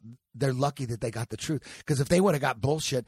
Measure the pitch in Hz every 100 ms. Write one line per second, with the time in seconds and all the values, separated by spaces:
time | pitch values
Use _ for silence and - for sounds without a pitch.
0 | 113 120 _ 113 135 127 143 139 127 117
1 | 120 113 110 110 - 147 - - - 139
2 | 139 175 196 147 131 117 127 151 - 131